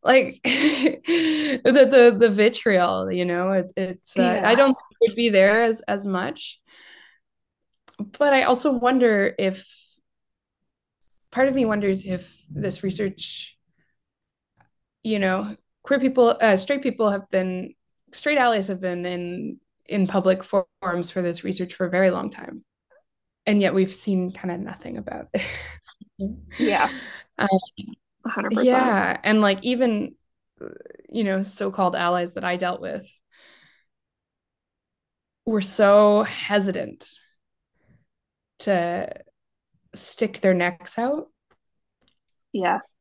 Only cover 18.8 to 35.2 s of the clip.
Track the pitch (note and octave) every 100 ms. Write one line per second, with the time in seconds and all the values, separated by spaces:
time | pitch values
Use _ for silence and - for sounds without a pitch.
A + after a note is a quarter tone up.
18.8 | F#3 F3 F3+ F3+ F3 F3+ - - _ _
19.8 | - G#3 F#3+ G3 F#3+ F#3+ - G3+ F#3 _
20.8 | F#3 F3 F3 F#3+ F3 E3+ - F#3 F3+ -
21.8 | F3+ F3+ F#3+ - - - - - _ _
22.8 | _ _ _ _ _ _ - G#3 G3 F3+
23.8 | F#3+ - - F#3+ F3+ F#3+ F#3 F3 - F3+
24.8 | - - - - - - - - - -
25.8 | _ _ - _ G3 A#3 - - A#3 G3
26.8 | - - - - - - G3+ F#3+ - -
27.8 | - - _ _ A#3 G#3+ - A3+ B3 B3+
28.8 | B3+ G3+ F#3 - - G#3+ G#3 G3 B3 B3
29.8 | B3 G#3+ - - _ _ _ _ - -
30.8 | - - - A3+ G#3 F#3+ G3 - G3 F#3+
31.8 | F3+ F3+ F3 F3+ F3 F3+ F3+ F3+ F3+ F3+
32.8 | - D2 - _ _ _ _ _ _ _
33.8 | _ _ _ _ _ _ _ _ _ _
34.8 | _ _ _ _